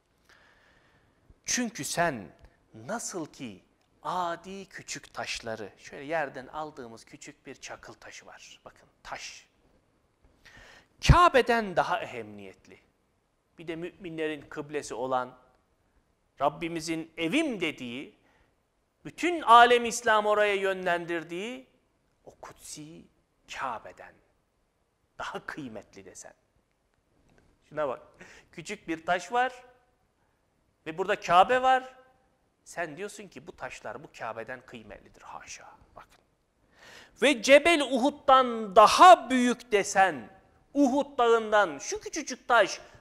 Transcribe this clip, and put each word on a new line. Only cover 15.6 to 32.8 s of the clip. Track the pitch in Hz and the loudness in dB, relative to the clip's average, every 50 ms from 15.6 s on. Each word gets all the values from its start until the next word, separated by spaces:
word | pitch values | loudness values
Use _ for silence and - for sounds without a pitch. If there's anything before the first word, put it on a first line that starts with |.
| _ _ _ _ _ _ _ _ _ _ _ _ _ _ _ _ | _ _ _ _ _ _ _ _ _ _ _ _ _ _ _ _
Rabbimizin | 135 147 151 160 170 165 170 165 156 165 165 160 160 - _ | -2 -2 -2 -2 -8 -8 -8 -8 -6 -6 -6 -6 -8 -10 _
evim | - 165 160 202 302 330 294 233 185 | -6 -4 -2 0 0 0 -2 -4 -4
dediği, | 175 156 135 - 127 120 117 131 165 208 - _ _ _ _ _ _ _ _ _ _ _ _ _ _ _ _ _ _ | -6 -6 -6 -8 -12 -12 -12 -12 -14 -16 -20 _ _ _ _ _ _ _ _ _ _ _ _ _ _ _ _ _ _
bütün | 139 - - 302 349 349 320 | -18 -10 -4 -4 -4 -4 -2
alem | - - 226 240 240 247 247 240 233 | 4 8 10 10 10 8 6 2 2
İslam | 233 - - - 233 220 214 208 | -4 -6 -2 0 2 2 2 2
oraya | 208 208 208 208 208 202 | 2 2 2 2 2 0
yönlendirdiği | 196 190 190 190 185 185 180 175 170 175 165 170 165 156 160 170 175 202 233 254 262 262 _ _ _ _ _ _ _ _ _ _ _ _ | 0 -2 -2 -2 -2 -2 -2 -2 -2 -4 -6 -8 -8 -8 -10 -10 -10 -10 -10 -12 -14 -18 _ _ _ _ _ _ _ _ _ _ _ _
o | - - | -20 -20
kutsi | _ - - - - - - - 156 151 151 165 165 - _ _ _ _ _ _ _ _ - - | _ -20 -20 -20 -20 -20 -18 -18 -18 -18 -18 -20 -20 -20 _ _ _ _ _ _ _ _ -18 -12
Kabe'den | - 139 131 117 104 - 92 90 - 92 92 90 92 _ _ _ _ _ _ _ _ _ _ _ _ _ _ _ _ _ _ _ - | -10 -8 -8 -8 -10 -14 -18 -20 -20 -20 -20 -20 _ _ _ _ _ _ _ _ _ _ _ _ _ _ _ _ _ _ _ _ -12
daha | - - - 196 - | -12 -10 -10 -12 -12
kıymetli | - - 156 143 120 110 104 - _ _ 98 95 | -12 -12 -12 -12 -12 -14 -16 -18 _ _ -20 -20
desen. | 90 - - - - - _ _ _ _ _ _ _ _ _ _ _ _ _ _ _ _ _ _ _ _ _ _ _ _ _ _ _ | -20 -20 -20 -20 -20 -20 _ _ _ _ _ _ _ _ _ _ _ _ _ _ _ _ _ _ _ _ _ _ _ _ _ _ _
Şuna | 147 147 151 135 | -6 -4 -4 -4
bak, | 117 - - - _ _ - - - - _ _ | -4 -8 -12 -20 _ _ -20 -20 -20 -20 _ _
küçük | - 175 160 - 208 202 - 170 | -18 -16 -12 -12 -14 -12 -8 -8
bir | 165 160 - | -8 -6 -2
taş | - 175 185 175 - | -4 -4 -4 -4 -4
var | 233 240 254 254 254 - - - _ _ _ _ _ _ _ _ _ _ _ _ _ _ _ _ _ _ _ _ _ _ _ | -2 -2 -2 -2 -6 -12 -20 -20 _ _ _ _ _ _ _ _ _ _ _ _ _ _ _ _ _ _ _ _ _ _ _
ve | 156 160 170 | -12 -6 -6
burada | 190 185 202 196 | -2 -2 -2 -4
Kabe | - - 170 180 196 208 254 254 | 0 4 6 6 6 6 4 2
var. | 254 262 262 254 254 - - - _ _ _ _ _ _ _ _ _ _ _ _ _ | 2 2 2 2 -2 -6 -18 -20 _ _ _ _ _ _ _ _ _ _ _ _ _
Sen | - - 165 | -16 -10 -10